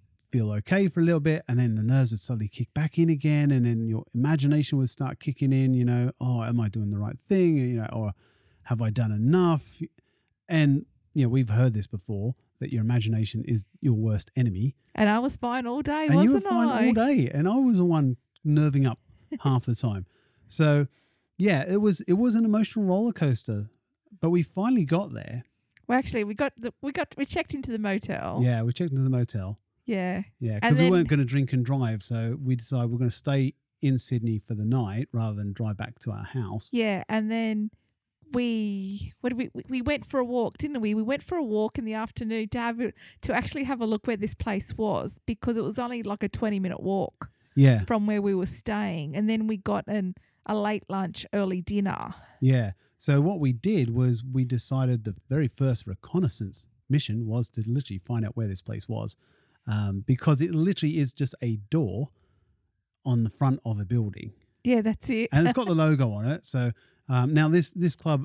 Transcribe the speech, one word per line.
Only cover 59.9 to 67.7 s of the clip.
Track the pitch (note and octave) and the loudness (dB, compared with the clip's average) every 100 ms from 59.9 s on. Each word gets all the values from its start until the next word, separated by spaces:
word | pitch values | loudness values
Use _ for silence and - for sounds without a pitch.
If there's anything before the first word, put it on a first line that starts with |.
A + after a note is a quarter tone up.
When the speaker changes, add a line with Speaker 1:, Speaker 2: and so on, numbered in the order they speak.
| G2 G2+ | -4 0
Speaker 1:
because | B2+ - C#3 | 0 2 2
it | E3+ | 2
literally | D#3+ F3 F#3+ D3+ E3 | 0 0 0 -2 0
is | C#3 | -2
just | - C#3 - | -2 -6 -4
a | A#2+ A2 G2+ | -4 -4 -2
door | D#3+ A#2+ G2 C#3+ _ _ _ _ _ _ _ _ _ C3+ | -2 -2 -4 -6 _ _ _ _ _ _ _ _ _ 0
on | A#2+ | 2
the | A2+ | 2
front | - C#3 C3 A2+ | 0 0 0 -2
of | G#2 | -4
a | F#2+ | -2
building. | A#2+ G#2+ - G#2+ - _ _ | 0 -2 -6 -14 -18 _ _
Speaker 2:
Yeah, | A#3+ A#3+ | 0 2
that's | G#3+ - - | 2 -2 -4
it. | A3+ - | -2 0
Speaker 1:
And | C#3 F3 | 4 4
it's | |
got | B3 A3 | 2 0
Speaker 2:
<laughs> | |
Speaker 1:
the | D#3+ | 2
logo | D#3 D3 B2 | 4 4 2
on | G#2 A2+ | 0 -4
it. | D#3 - | -4 -4
So, | C3 B2 - _ _ - | -2 -2 -4 _ _ -2
um, | B2+ B2+ | 0 4
now | D3+ D#3 | 4 4
this, | E3+ D#3 | 4 2